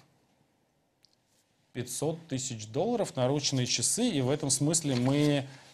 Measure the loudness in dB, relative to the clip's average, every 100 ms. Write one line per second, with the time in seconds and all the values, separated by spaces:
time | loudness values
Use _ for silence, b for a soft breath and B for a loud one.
0 | _ _ _ _ _ _ _ _ _ _
1 | _ _ _ _ _ _ _ -10 -8 -4
2 | -4 -4 -6 -6 -6 -8 -6 -4 -2 -2
3 | -2 0 0 2 0 0 0 0 0 2
4 | 2 2 2 0 0 2 2 2 0 2
5 | 2 4 4 2 -2 B B